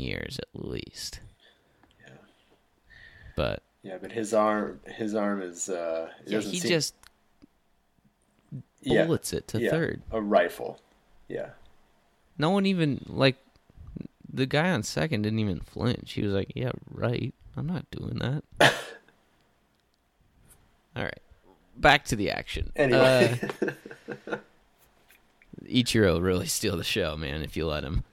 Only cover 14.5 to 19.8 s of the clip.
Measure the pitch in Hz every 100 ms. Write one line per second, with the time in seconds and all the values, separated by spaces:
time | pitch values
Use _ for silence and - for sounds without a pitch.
14.5 | 143 180 147 107 151 156 113 107 110 107
15.5 | 85 - - 120 - - - 101 98 98
16.5 | - 127 - - - 117 120 123 - -
17.5 | 127 143 180 - - - 120 - 151 -
18.5 | - - - - - - _ _ _ _
19.5 | _ _ _